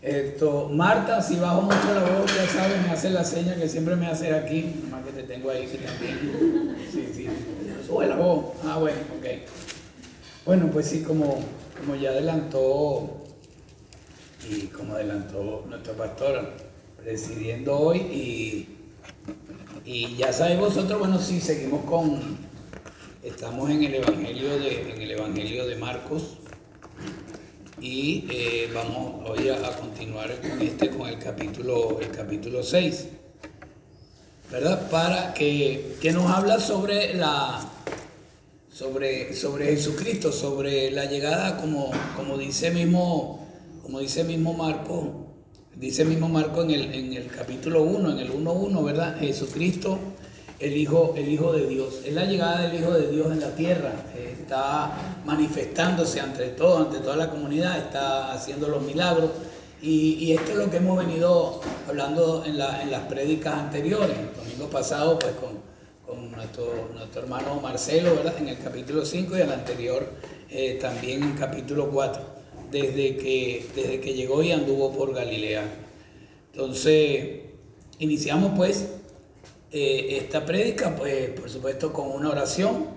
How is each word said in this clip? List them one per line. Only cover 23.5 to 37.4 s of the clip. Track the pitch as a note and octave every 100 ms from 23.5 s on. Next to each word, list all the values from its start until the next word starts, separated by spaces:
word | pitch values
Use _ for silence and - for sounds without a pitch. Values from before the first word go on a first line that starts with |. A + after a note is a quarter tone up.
| B2 C#3+
en | D3+
el | D3 C3+
Evangelio | B2 D#3 C#3+ B2 C3+ C#3+
de, | C#3 A#2+ -
en | A2
el | G#2+
Evangelio | G#2+ G#2+ F#2+ G#2+ A#2 B2+
de | A2
Marcos, | A#2 B2 - D3+ D3+ - - - - - - - - - - - - - - -
y, | B2+ C3 C#3+ E3+ -
eh, | B2+ A#2+ A#2 A#2
vamos | A2+ A2+ B2 B2+ - A2
hoy | A2 C3
a, | B2+
a | B2 -
continuar | A#2 G#2+ A2 A2 G#2+ -
con | D#4 -
este, | - - D#2
con | - A#2+
el | A2+
capítulo, | - - G#2 G2+ B2 B2 A2+ G#2+
el | G#2
capítulo | - G#2 G#2 A2 B2
seis, | - F3+ E3+ - - - - - - - - - - - - - - - -
¿verdad? | B2+ D3 F#3+ -
Para | E3 E3+ F3+ F3+
que, | - D3 D3 C#3 - - -
que | D#3+
nos | F3 F3+
habla | F#3 G3+ A3
sobre | G3+ G3+ F#3+ G3+ G#3
la, | F#3 D#3 D3